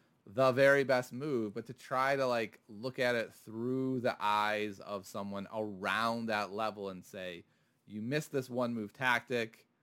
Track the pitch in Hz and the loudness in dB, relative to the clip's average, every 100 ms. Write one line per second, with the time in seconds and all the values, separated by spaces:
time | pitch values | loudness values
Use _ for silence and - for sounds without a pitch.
0 | _ _ - 101 131 127 139 139 135 127 | _ _ -8 2 4 6 8 8 6 2
1 | 120 123 151 127 107 110 113 127 - 131 | 2 -6 -2 -2 -2 -4 -10 -14 -4 0
2 | 135 139 127 120 107 - - 104 127 131 | 2 2 2 0 -2 -6 -18 -10 -8 0
3 | 123 120 107 - - 110 123 131 131 131 | 2 2 -2 -8 -12 -6 -2 0 0 0
4 | 117 - 104 107 107 107 107 98 - 101 | 0 0 2 2 2 0 -2 -6 -10 -10
5 | 92 107 101 98 98 110 107 95 98 98 | -8 -8 -8 -8 -6 -6 -6 -2 0 2
6 | 117 117 113 104 98 101 110 104 98 90 | 2 0 -2 -2 -2 -2 -4 -4 -8 -8
7 | - 101 92 87 - _ _ _ - 104 | -12 -10 -10 -10 -16 _ _ _ -14 -8
8 | 117 151 - 139 127 123 120 117 104 - | -4 -4 -2 -4 -4 -2 -2 -2 -6 0
9 | 131 120 - 120 110 - _ _ | 2 2 2 -2 -2 -8 _ _